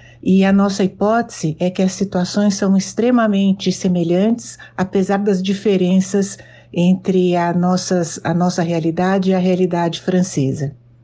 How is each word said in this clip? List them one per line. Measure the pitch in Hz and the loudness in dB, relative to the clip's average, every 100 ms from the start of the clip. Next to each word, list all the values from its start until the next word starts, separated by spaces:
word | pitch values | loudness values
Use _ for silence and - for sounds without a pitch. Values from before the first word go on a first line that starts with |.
| - - | -20 -6
E | - 190 196 | 2 4 4
a | |
nossa | 196 202 196 | 4 2 0
hipótese | 190 - 202 226 233 - 160 151 | -2 0 0 0 -2 -6 -6 -2
é | 180 | -2
que | 180 | 0
as | 185 | -2
situações | - 196 185 180 - 208 202 | -2 -4 -2 -2 0 0 0
são | 196 190 | 2 0
extremamente | 190 - 240 247 220 196 196 190 190 | 0 -2 2 2 2 2 2 0 -2
semelhantes, | 185 190 180 165 175 214 233 - - - - | -2 0 0 0 2 2 -2 -6 -18 -12 -6
apesar | 190 202 190 196 | -2 -2 0 0
das | 202 185 | 0 0
diferenças | 190 196 220 190 180 190 190 202 196 - - - - | 0 -2 0 2 2 2 2 -2 -2 -6 -20 -20 -10
entre | - 175 185 - 185 180 175 | 0 2 2 0 0 2 2
a | 175 | 0
nossas, | 175 180 185 - 180 165 - | 0 0 0 0 -2 -2 -6
a | - | -2
nossa | 170 180 180 | 0 0 0
realidade | 165 170 160 165 180 196 190 | -2 -2 -2 -2 0 0 0
e | |
a | 190 | 0
realidade | 185 180 185 175 170 165 | 2 2 0 0 -2 -4
francesa. | - 185 180 - 135 147 143 - _ - | -2 0 0 0 -2 -2 -6 -10 _ -20